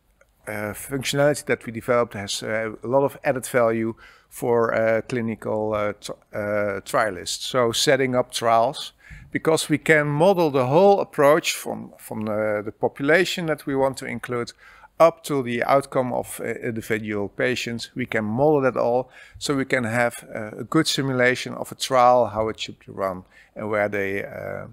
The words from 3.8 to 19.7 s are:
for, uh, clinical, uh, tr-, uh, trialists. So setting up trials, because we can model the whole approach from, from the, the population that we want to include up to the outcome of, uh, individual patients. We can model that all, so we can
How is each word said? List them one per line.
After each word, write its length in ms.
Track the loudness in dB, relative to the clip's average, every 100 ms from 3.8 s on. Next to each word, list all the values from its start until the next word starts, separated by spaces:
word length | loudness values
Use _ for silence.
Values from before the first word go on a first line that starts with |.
| -2 -6 -14 _ _
for, 440 | -6 0 2 2
uh, 280 | 2 2 0
clinical, 720 | -2 -4 -4 -6 -4 -4 -2
uh, 200 | -2 -4
tr-, 180 | -6 -12 -16 _
uh, 480 | -8 -4 -2 -2 -4
trialists. 640 | -2 0 0 -2 -8 -8
So 280 | -2 0 2
setting 440 | 2 2 2 2 0
up 160 | -2
trials, 640 | -2 2 4 2 -2 -12 _ -20 -20 -10
because 380 | -4 0 0 0
we 80 | 0
can 300 | 4 2 2
model 420 | 2 4 4 2
the 160 | 2 4
whole 340 | 6 6 6
approach 540 | 0 4 4 4 2
from, 400 | -6 -6 -10 -12 -16
from 260 | -12 -8 -4
the, 380 | -2 -2 -2 -6
the 60 |
population 720 | -4 -4 0 2 4 2 -2 -4
that 220 | -4 -4
we 80 | 0
want 200 | 0 -2
to 80 | -8
include 440 | -8 -6 -6 -8 -12 -20 -20 -4 4
up 240 | 4 4
to 200 | -4 -2
the 200 | -2 -2
outcome 480 | 2 2 2 -2 -2
of, 300 | -2 -6 -8
uh, 40 | -8
individual 840 | -6 -6 -6 -4 -4 -2 -4 -4
patients. 640 | -2 -2 -2 -6 -8 -10
We 140 | -8 -4
can 180 | -2 -2
model 360 | 2 4 4
that 140 | 2 2
all, 360 | 0 0 -2 -12 -20 -8
so 180 | -4 -2
we 100 |
can 180 | 0